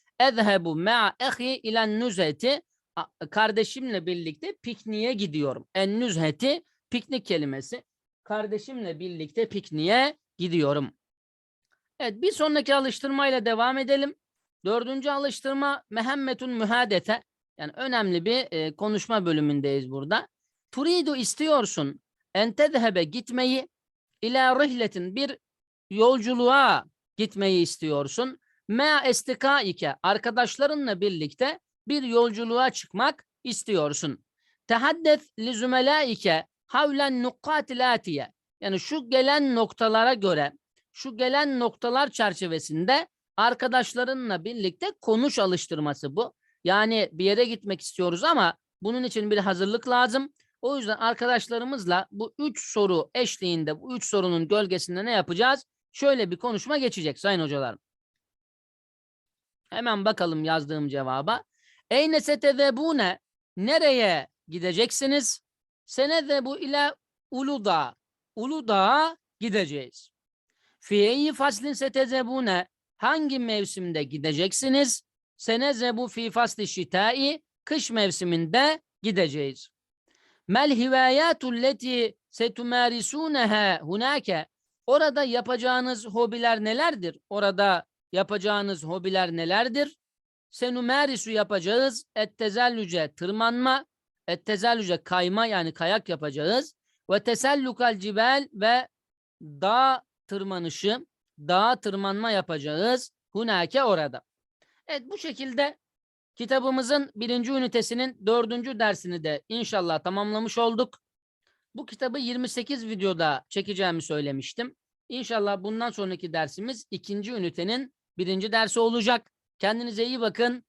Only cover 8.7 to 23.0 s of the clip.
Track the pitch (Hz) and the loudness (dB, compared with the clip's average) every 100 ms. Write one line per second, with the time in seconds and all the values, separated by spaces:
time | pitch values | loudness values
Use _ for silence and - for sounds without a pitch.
8.7 | 254 196 156 180 170 156 226 220 214 - | -10 -8 -8 -10 -10 -6 -4 -2 -4 -6
9.7 | 151 165 233 277 302 _ - 175 170 143 | -2 2 4 2 -2 _ -8 -2 2 2
10.7 | 147 135 - _ _ _ _ _ _ _ | 0 -2 -10 _ _ _ _ _ _ _
11.7 | _ _ - 247 214 370 - 311 294 277 | _ _ -8 -8 -2 -2 2 2 2 2
12.7 | 277 269 - 277 277 277 254 220 226 240 | 2 2 -4 -4 0 2 2 0 2 2
13.7 | 262 262 277 277 - _ _ _ _ 185 | 0 0 0 0 -6 _ _ _ _ -2
14.7 | 233 240 269 269 277 285 - 269 277 277 | -2 -2 -4 -2 -2 -4 -4 -4 -2 -2
15.7 | 277 - 220 226 277 262 247 254 233 214 | -2 -4 -4 -2 -2 -4 -4 -6 -2 0
16.7 | 233 240 185 190 226 - _ _ - 151 | 2 2 0 0 -2 -4 _ _ -14 -12
17.7 | - 262 240 202 175 175 247 247 160 156 | -8 -2 0 2 0 0 0 -2 -4 -4
18.7 | - 214 208 - 220 170 156 151 143 139 | -4 -2 -2 0 0 2 2 2 0 0
19.7 | 139 127 135 143 - 403 _ _ _ _ | -2 -4 -8 -4 -4 -4 _ _ _ _
20.7 | 247 320 359 302 269 220 - 311 294 202 | -4 0 2 0 -2 -4 -2 2 2 2
21.7 | - 139 - _ _ _ 190 226 - 294 | -2 -4 -6 _ _ _ 0 0 2 2
22.7 | 285 226 185 | 4 2 2